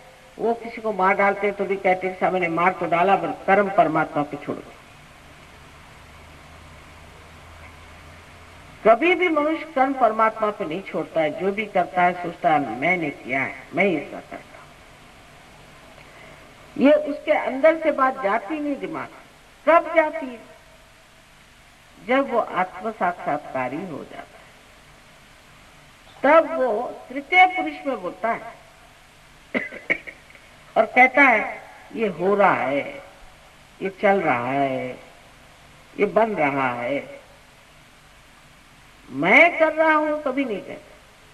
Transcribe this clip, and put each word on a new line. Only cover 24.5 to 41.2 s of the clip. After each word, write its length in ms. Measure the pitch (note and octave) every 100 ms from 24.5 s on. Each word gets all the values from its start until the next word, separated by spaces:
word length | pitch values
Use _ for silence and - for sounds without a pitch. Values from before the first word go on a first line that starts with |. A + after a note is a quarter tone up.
| - - - - - - - - - - - - - - - - -
तब 320 | C4+ E4 D4 C4
वो 460 | B3+ G#3+ - - -
तृतीय 360 | C4+ - F4+ F#4
पुरुष 420 | F4+ D#4 D4 C#4+
में 140 | A3+
बोलता 280 | F3 - A3+
है 120 | A3 - - - - - - - - - - - -
<coughs> 420 | - - - - - - - - - - - -
और 80 | A3
कहता 360 | B3+ B3+ C#4+
है, 400 | C4+ G#3+ - - - - -
"ये 140 | - G#3+
हो 280 | D#3+ F#3 G3+
रहा 180 | F#3
है, 500 | B2+ B2 C#3 - - - - - - - - - -
ये 80 | F#3+ -
चल 200 | G#3 G3
रहा 300 | D#3+ A#2+ B2
है, 480 | C#3 C3+ C3 B2+ A#2+ - - - - - - - - - -
ये 60 | G3+
बन 300 | E3+ A3+ F3+
रहा 380 | C#3+ C#3 B2+
है।" 460 | A#2+ A#2+ C#3 - - - - - - - - - - - - - - - - - - - - -
मैं 500 | C3 E3+ B3+ E4+ D4+
कर 140 | D#4+
रहा 200 | D#4 D#4+
हूं 240 | D4+ D4+ D4+
कभी 280 | C#4 C4 B3+
नहीं 160 | F#3+
कहता, 360 | - - - - - -